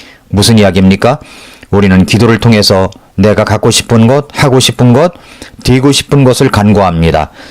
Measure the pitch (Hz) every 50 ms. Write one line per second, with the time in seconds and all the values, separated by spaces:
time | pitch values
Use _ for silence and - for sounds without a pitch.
0 | - - - _ _ - - 95 101 101 117 110 104 98 87 95 95 95 98 95
1 | - 120 135 151 - - - - - - - - - - - 101 101 98 92 92
2 | 92 - - 107 113 113 113 107 - 117 113 104 101 - 104 95 95 92 - -
3 | _ _ _ - 190 214 208 202 214 196 101 107 - 226 220 - - - 117 -
4 | 113 117 131 143 143 - - - 151 143 123 131 123 - 117 - 127 123 120 123
5 | 156 180 - - - - - - - - - - - - 123 131 127 143 139 -
6 | - - - 143 135 127 120 - 139 131 - - 104 104 107 101 98 90 85 82
7 | 82 82 80 80 76 - - - - -